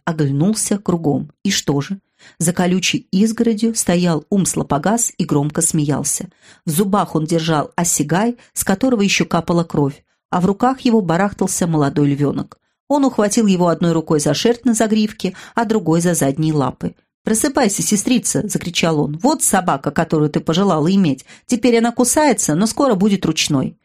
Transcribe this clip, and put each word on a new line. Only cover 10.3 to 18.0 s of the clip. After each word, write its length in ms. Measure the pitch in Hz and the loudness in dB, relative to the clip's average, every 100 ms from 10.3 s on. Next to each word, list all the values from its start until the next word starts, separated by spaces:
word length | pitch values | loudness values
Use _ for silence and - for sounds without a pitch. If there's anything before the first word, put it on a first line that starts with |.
| 180 | -2
в 20 | |
руках 380 | 185 202 247 262 | 0 0 0 0
его 180 | 247 220 | 0 2
барахтался 640 | 170 170 202 - 185 - 175 | 2 0 0 -2 -4 -2 0
молодой 420 | 156 139 143 143 | 0 0 2 0
львёнок. 500 | 139 139 - - - _ _ - | 2 0 -2 -8 -14 _ _ -2
Он 160 | 285 | 0
ухватил 440 | 269 240 208 233 208 | 2 2 0 2 2
его 180 | 180 175 | 4 2
одной 240 | 160 170 | 2 2
рукой 300 | 165 156 151 | 0 0 0
за 120 | 151 | 0
шерсть 320 | 143 220 240 | 0 0 0
на 80 | 247 | 0
загривке, 600 | 220 220 214 214 - 180 - - - | 0 2 2 0 -2 -8 -8 -8 -4
а 80 | |
другой 360 | 220 220 160 165 | 0 0 2 2
за 140 | 175 | 2
задние 380 | 165 139 139 156 | 0 0 0 0
лапы. 420 | 151 131 - 175 - _ _ | 0 -2 -4 -10 -10 _ _
«Просыпайся, 580 | - 220 294 294 214 - | -4 -2 0 0 0 0
сестрица!» — 600 | - 202 | 0 0